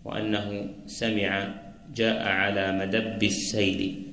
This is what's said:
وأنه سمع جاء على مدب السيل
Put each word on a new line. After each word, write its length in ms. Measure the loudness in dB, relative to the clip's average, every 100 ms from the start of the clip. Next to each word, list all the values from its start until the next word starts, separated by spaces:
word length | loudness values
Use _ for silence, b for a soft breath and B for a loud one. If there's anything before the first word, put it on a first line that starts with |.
وأنه 680 | -4 -4 0 0 -2 -6 -6 -10 -12
سمع 680 | -2 0 2 2 0 -2 -8 -14 -16 -10
جاء 340 | 2 2 2 2
على 440 | 2 4 2 2
مدب 500 | 0 2 0 0 2
السيل 800 | 2 2 0 2 2 2 -2 -4 -10